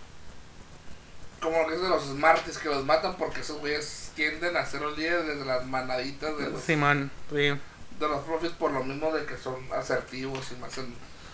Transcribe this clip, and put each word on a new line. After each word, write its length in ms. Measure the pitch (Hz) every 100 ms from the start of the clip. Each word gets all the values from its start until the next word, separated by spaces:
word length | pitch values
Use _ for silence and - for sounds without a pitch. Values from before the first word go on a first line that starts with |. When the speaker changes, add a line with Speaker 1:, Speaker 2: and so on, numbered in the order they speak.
| - - - - - - - - - - - - - -
Speaker 1:
como 220 | 160 165
lo 60 | 160
que 60 | 165
es 60 |
de 60 | 185
los 160 | 156
Smarties, 540 | 139 139 156 160 165 147
que 100 | 156
los 160 | 139
matan 300 | 135 160 190 -
porque 240 | 156 -
esos 180 | - 147
güeyes 540 | 143 147 - - -
tienden 420 | - 151 160 175 165
a 100 | 139
ser 140 | 139
los 140 | 151 147
líderes 400 | 160 175 156 143
de 60 |
las 200 | 135 127 131
manaditas 680 | 131 127 127 135 139 151 147
de 120 | 139
los 100 | 151
Speaker 2:
Simón, 480 | - 156 143 143 139 - -
sí. 60 | 147
Speaker 1:
de 220 | 143 143 - - - - 151
los 160 | 147
Fluffies 280 | 143 165 165
por 200 | - 156
lo 100 | 131
mismo 300 | 131 139 156
de 100 | 156 -
que 100 | 127
son 180 | 131 127 127 156
asertivos 720 | - 123 - 127 131 135 135
y 60 | 123
más 160 | 123 -
en-, 160 | 123 120 - - -